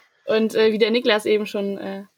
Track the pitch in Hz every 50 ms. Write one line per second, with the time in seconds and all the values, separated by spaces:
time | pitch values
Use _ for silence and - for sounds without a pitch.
0 | _ _ _ _ _ - 214 220 220 220 - - 220 220 214 202 226 208 220 247
1 | 247 247 208 214 - - 214 208 214 202 - 208 202 202 196 196 - 196 196 196
2 | 202 - _